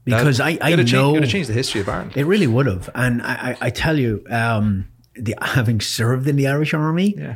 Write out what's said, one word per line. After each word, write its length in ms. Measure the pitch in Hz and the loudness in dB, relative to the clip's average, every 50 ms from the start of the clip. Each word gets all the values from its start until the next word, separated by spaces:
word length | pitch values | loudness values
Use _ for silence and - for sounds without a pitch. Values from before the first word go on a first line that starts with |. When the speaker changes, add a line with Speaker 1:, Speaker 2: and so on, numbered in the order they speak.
| _ | _
Speaker 1:
That, 120 | 127 113 113 | 0 0 2
Speaker 2:
Because 200 | 123 147 135 117 | 4 2 2 2
I, 180 | 135 151 165 - | 0 0 -2 0
I 60 | - 147 | 0 2
Speaker 1:
it'd 80 | 170 165 | 2 4
have 80 | 123 117 | 4 4
cha-, 80 | 123 131 | 4 4
Speaker 2:
know 140 | 135 143 | 4 4
Speaker 1:
it'd 120 | 151 156 151 | 4 4 2
have 80 | 123 | 2
changed 180 | 110 196 165 117 | 0 -2 -2 -2
the 40 | 107 | -2
history 280 | 120 131 - - 110 | -2 -2 -2 -2 -4
of 80 | 95 104 | -4 -4
Ireland. 240 | 131 - - - - | -4 -6 -8 -6 -4
Speaker 2:
It 100 | 131 143 | -2 0
really 220 | 156 196 214 185 127 | 2 2 2 2 2
would 200 | 110 123 139 127 | 2 2 2 2
have. 220 | 95 90 92 - - | 0 -2 -6 -8 -4
And 280 | 120 127 123 120 120 - | -2 0 0 0 0 -2
I, 100 | - 123 | -4 -6
I, 240 | - - 127 120 - - 123 | -6 -6 -6 -6 -4 -4 -4
I 20 | |
tell 280 | - - - 160 160 151 | -4 -2 -2 0 0 2
you, 260 | 127 117 107 101 - - | 2 0 0 -2 -4 -4
um, 580 | 120 117 113 117 113 107 104 107 101 95 92 - - _ _ _ _ | -2 -2 0 0 0 2 2 2 0 0 -4 -6 -12 _ _ _ _
the, 200 | - 110 107 107 - | -8 -6 -6 -4 -4
having 400 | - - - 143 117 113 117 107 | -4 -2 0 0 2 2 0 0
served 460 | - - - - 113 113 127 131 131 151 | -2 -4 -4 -2 0 0 0 0 0 0
in 80 | 143 139 | 0 2
the 100 | 135 135 | 2 2
Irish 260 | 143 147 156 147 - | 0 0 0 0 0
Army 400 | 156 151 156 160 175 190 208 202 151 | 0 0 0 0 0 0 0 0 -2
Speaker 1:
Yeah. 180 | 151 139 113 | -6 -10 -10